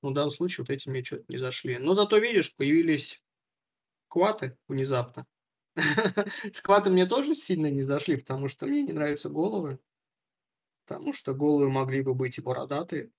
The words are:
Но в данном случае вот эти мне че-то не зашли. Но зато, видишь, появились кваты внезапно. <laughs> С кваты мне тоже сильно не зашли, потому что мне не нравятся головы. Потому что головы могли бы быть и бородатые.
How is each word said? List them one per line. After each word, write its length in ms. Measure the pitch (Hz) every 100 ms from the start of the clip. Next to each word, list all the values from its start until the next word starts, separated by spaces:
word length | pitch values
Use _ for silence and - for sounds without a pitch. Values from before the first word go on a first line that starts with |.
Но 80 | 143
в 40 |
данном 160 | 139 147
случае 340 | 143 180 -
вот 60 | 127
эти 180 | 139 139
мне 140 | 131
че-то 200 | 127 143 -
не 80 | 127
зашли. 400 | 127 127 - 123
Но 160 | 139
зато, 240 | 196 208 214
видишь, 360 | 233 220 - _
появились 680 | 139 160 165 147 123 - _ _ _ _ _ _ _ _ _
кваты 500 | - 196 214 135 - _
внезапно. 580 | 135 135 127 120 - - _ _ _ _ -
<laughs> 760 | - - 220 190 202 - 208
С 100 | -
кваты 280 | - 202 196
мне 160 | 185 185
тоже 300 | 240 285 311
сильно 340 | - 175 151
не 140 | 139
зашли, 340 | 135 143 - 139
потому 300 | - 135 139
что 180 | - -
мне 160 | 285
не 120 | 277
нравятся 360 | 160 147 147 -
головы. 500 | 147 185 214 156 131 _ _ _ _ _ _ _ _ _ _ _
Потому 240 | - -
что 220 | 277 -
головы 340 | 135 147 147 139
могли 340 | 135 131 135
бы 120 | 135
быть 240 | 127 127 -
и 20 |
бородатые. 680 | 120 127 - 143 175 160 113